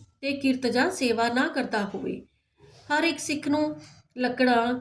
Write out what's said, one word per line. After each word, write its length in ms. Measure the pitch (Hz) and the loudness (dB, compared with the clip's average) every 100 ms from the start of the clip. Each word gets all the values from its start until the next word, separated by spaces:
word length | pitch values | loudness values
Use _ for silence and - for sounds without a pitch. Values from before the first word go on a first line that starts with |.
| - _ | -20 _
ਤੇ 100 | 277 | -6
ਕਿਰਤ 360 | 277 269 254 240 | -2 0 0 0
ਜਾਂ 240 | 247 339 | 2 0
ਸੇਵਾ 380 | - 247 220 233 | 0 0 2 2
ਨਾ 180 | 240 311 | 2 0
ਕਰਦਾ 360 | 285 214 214 196 | -2 -2 -2 -4
ਹੋਵੇ। 400 | 196 - 185 - _ _ _ | -6 -6 -8 -12 _ _ _
ਹਰ 400 | - - - 294 | -20 -20 -2 0
ਇੱਕ 160 | 330 - | 2 -2
ਸਿੱਖ 280 | - 294 285 | -4 -4 0
ਨੂੰ 340 | 302 302 302 - - _ 254 | 0 0 -4 -12 -20 _ -4
ਲੱਕੜਾਂ, 600 | 254 254 254 233 240 247 | -2 2 4 4 2 0